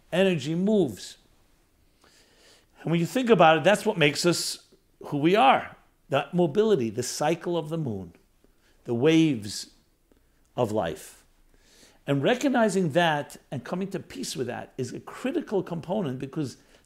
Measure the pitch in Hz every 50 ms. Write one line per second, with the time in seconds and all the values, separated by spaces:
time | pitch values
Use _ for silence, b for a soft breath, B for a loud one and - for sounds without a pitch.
0 | b b - 175 196 190 180 151 117 147 160 170 190 202 220 208 180 - 98 -
1 | - - - _ _ _ _ _ _ _ _ _ _ _ _ _ _ _ _ _
2 | b b b b b b b b b b b b b b b b b 151 165 170
3 | 170 165 - 254 262 226 226 165 180 160 160 160 143 180 208 - - 214 190 170
4 | 147 151 139 - - 175 165 - - - - - _ _ _ _ _ _ _ -
5 | - - 151 143 143 170 185 214 262 277 220 135 - - - _ _ _ _ _
6 | _ - 143 139 147 - - 175 180 160 135 214 214 226 202 147 117 113 98 123
7 | 117 - - - 147 151 170 165 - 180 175 165 156 151 165 165 156 139 104 95
8 | 92 87 - _ _ _ _ _ _ _ _ _ _ _ _ _ - - 120 117
9 | 127 160 165 160 160 156 135 110 101 107 - - - - _ _ _ _ _ _
10 | _ _ _ _ _ _ _ _ _ _ - - 123 101 107 107 90 85 76 -
11 | - - - - _ _ _ _ _ _ b b b b b b b b b b
12 | b - 143 139 135 185 247 240 294 285 254 240 226 214 175 190 185 160 127 175
13 | 175 165 151 147 143 - - - _ - 160 127 - - 185 180 196 190 196 180
14 | 202 - - 277 240 - - 160 127 117 110 107 113 - - - 127 - - -
15 | - - - - - 247 302 330 226 - 214 190 175 - 175 170 139 160 185 220
16 | 190 135 127 131 139 135 - 160 151 120 - b b b b b b